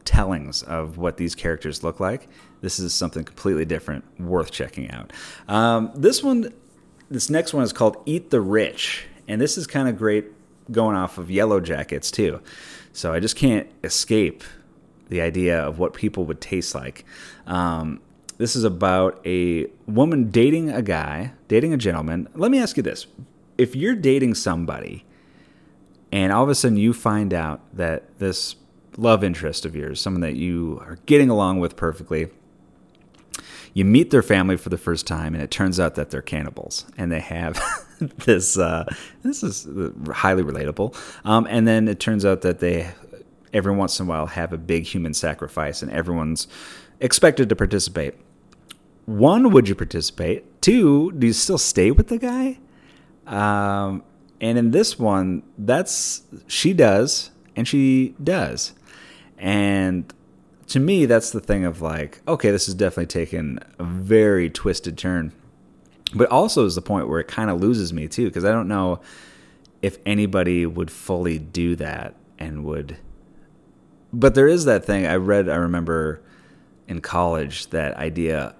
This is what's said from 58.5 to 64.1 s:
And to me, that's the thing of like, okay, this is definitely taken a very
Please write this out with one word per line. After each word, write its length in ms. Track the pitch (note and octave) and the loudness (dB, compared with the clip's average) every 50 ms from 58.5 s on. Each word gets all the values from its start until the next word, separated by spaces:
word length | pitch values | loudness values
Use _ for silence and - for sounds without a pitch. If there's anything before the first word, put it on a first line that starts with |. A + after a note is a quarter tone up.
| A#1 - - - - _ _ - - - - - - - - - _ - | -4 -4 -6 -8 -8 _ _ -20 -20 -20 -20 -20 -20 -20 -20 -20 _ -8
And 760 | F2+ F#2 G2+ G#2 G2+ G2+ G2 G2 F#2+ F#2 F#2 F2+ E2 - - _ _ _ _ _ _ _ _ _ - - | -4 0 0 2 2 2 2 2 2 0 0 -2 -4 -6 -12 _ _ _ _ _ _ _ _ _ -10 -2
to 120 | - C3+ | 0 2
me, 260 | C3+ E3 G3+ F#3+ D3+ | 2 4 4 4 4
that's 240 | A#2+ A#2 A2+ - - | 6 6 4 4 2
the 100 | - A2+ | -6 -4
thing 240 | - - G#2 G2+ F#2 | -2 0 0 2 0
of 180 | F2 E2 E2 D#2+ | -2 -2 -4 -6
like, 380 | D#2+ D#2 D#2+ D2+ D2 - - - | -6 -4 -6 -6 -8 -10 -10 -4
okay, 240 | - E3 - - G#2+ | -2 -2 2 2 2
this 180 | G2+ G2 - - | 2 2 0 -2
is 60 | F#2+ | -2
definitely 320 | F2+ G#2 F#2 - - F2 | 0 0 0 0 -2 -4
taken 540 | E2+ - F2+ E2 D2+ - E2+ D#2+ D2 C2 - - - _ - | -4 -4 -4 -4 -4 -4 -6 -6 -6 -8 -8 -12 -16 _ -10
a 60 | F2 | -8
very 640 | E2+ F2 F#2 F#2+ F#2+ | -6 -6 -4 0 4